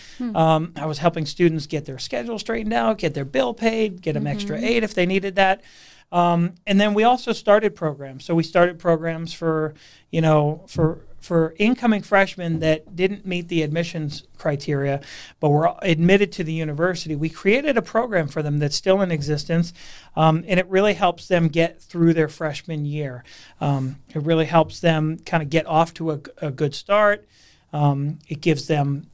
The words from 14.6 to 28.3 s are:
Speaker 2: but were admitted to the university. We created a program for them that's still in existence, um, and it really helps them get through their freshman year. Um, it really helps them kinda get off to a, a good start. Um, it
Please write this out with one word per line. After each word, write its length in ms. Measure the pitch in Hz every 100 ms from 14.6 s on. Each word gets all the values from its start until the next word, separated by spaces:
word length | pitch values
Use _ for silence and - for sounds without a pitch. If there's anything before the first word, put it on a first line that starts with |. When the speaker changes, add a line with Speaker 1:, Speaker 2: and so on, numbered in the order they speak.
| - 143 139 139 - - - -
Speaker 2:
but 80 | 156
were 260 | 147 170 -
admitted 480 | 196 160 170 196 202
to 120 | -
the 80 | 160
university. 640 | 160 156 147 175 175 156 147
We 140 | 156
created 460 | - 196 233 302 240
a 40 |
program 460 | - 226 240 196 147
for 140 | 160
them 160 | 151 147
that's 180 | 147 -
still 240 | - 190
in 100 | 190
existence, 640 | 160 147 151 - 165 170 - - - -
um, 300 | - 160 160 170
and 140 | 185
it 80 | 185
really 260 | 190 208
helps 320 | 175 185 170 -
them 220 | 185 165
get 320 | 160 165 -
through 300 | - 170 165
their 160 | 165 156
freshman 560 | - 160 147 - 160
year. 400 | 147 147 143 127 - - - _
Um, 360 | 147 139 131 139 -
it 80 | 156
really 240 | 151 165 160
helps 340 | 165 160 -
them 360 | 170 160 156 160
kinda 220 | - 170 147
get 200 | 160 156
off 280 | 160 165
to 180 | - 160
a, 80 | 147 - -
a 80 | 156
good 240 | 131 151 -
start. 500 | - 202 208 208 - _ _ _ _
Um, 460 | 151 147 139 143 -
it 120 | _